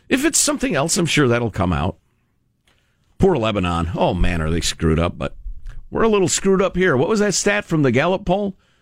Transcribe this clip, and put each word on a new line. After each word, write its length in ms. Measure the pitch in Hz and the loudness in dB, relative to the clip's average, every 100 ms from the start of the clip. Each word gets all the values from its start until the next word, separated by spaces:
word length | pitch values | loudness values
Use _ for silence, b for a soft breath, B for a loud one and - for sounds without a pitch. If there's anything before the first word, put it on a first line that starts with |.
| - | -2
if 160 | 262 311 | 0 0
it's 140 | - | 0
something 340 | - 294 269 | -2 -2 -2
else, 240 | 151 160 190 | -2 -2 0
I'm 80 | 165 | 0
sure 220 | - 127 | 2 2
that'll 240 | 120 117 | 2 -2
come 200 | - 90 | -2 0
out. 260 | 76 82 - _ _ _ _ _ _ _ _ _ _ _ - | 0 -2 -6 _ _ _ _ _ _ _ _ _ _ _ 0
Poor 160 | 190 151 | 2 4
Lebanon. 560 | 110 101 90 85 85 - | 0 0 0 0 -2 0
Oh, 200 | 175 90 | 0 2
man, 260 | 87 85 | 0 0
are 80 | 78 | -2
they 120 | 82 | -2
screwed 360 | - - 80 80 | -2 -2 0 2
up. 200 | 85 - | 0 -4
But 160 | 67 - - - - b b | -10 -8 -12 -10 -12 b b
we're 120 | - | -2
a 60 | 226 | 2
little 180 | 202 175 | 2 2
screwed 340 | - 196 190 | 0 2 2
up 140 | 185 175 | 2 2
here. 220 | 185 127 | 2 2
What 100 | 165 | 2
was 100 | 220 | 0
that 160 | 208 - | 0 0
stat 280 | 208 202 - | 0 -2 -2
from 180 | 160 | 0
the 80 | 135 | 2
Gallup 340 | 120 170 190 202 | 2 0 -2 -2
poll? 320 | 202 202 - _ _ | -2 -2 -8 _ _